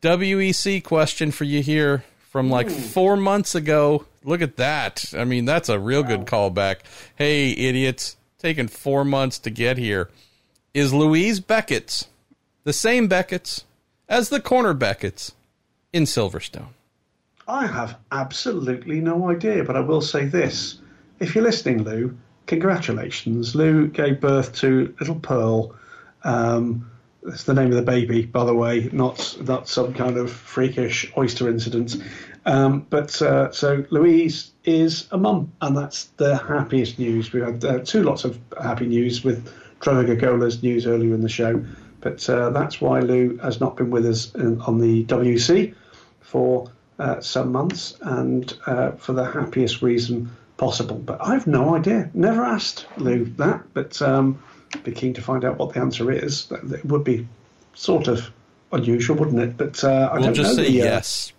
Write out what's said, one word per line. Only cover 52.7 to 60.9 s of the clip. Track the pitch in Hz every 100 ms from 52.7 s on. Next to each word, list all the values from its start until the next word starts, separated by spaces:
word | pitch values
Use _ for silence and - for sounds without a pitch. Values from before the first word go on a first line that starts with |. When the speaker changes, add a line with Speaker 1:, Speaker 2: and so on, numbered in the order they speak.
| - - -
Speaker 2:
Lou | 127 123 117 120
that, | 143 - -
but, | - 135 -
um, | 143 135 135 135 - - _ -
be | -
keen | 120 131
to | 127
find | - 131 127
out | -
what | 139
the | -
answer | 127 117 117
is. | 135 147 - -
That, | - -
that | 139
would | - 147
be | 147 117 117 - _ _ _
sort | - - 170 131
of | 113 - - _ _ _
unusual, | 160 117 117 - 151
wouldn't | 151 117
it? | 120 -
But, | - -
uh, | 135 135 131
I | 139
Speaker 1:
We'll |
Speaker 2:
don't | 127
Speaker 1:
just | 117 180 247
Speaker 2:
know |
Speaker 1:
say | -
Speaker 2:
the, | 127
uh, |
Speaker 1:
yes. | 117